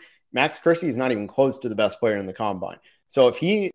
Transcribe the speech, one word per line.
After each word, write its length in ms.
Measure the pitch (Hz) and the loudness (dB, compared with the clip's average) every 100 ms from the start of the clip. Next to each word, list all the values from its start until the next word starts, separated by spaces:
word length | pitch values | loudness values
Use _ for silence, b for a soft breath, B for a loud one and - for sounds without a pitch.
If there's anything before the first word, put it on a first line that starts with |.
| B B _ | B B _
Max 240 | 123 151 - | -2 -2 0
Christie 320 | 165 165 175 | 2 2 0
is 80 | 117 | -2
not 140 | 131 | -2
even 160 | 110 104 | -2 -2
close 320 | - 135 135 | 0 0 0
to 100 | 120 | -6
the 60 | 107 | -2
best 240 | 104 - | -2 0
player 180 | 117 101 | 0 0
in 80 | 95 | -4
the 80 | |
combine. 460 | 90 107 95 92 - b b _ | -6 -6 -6 -8 -12 b b _
So 200 | - 123 | 4 4
if 100 | 120 | 4
he, 340 | 165 214 190 | 0 0 -2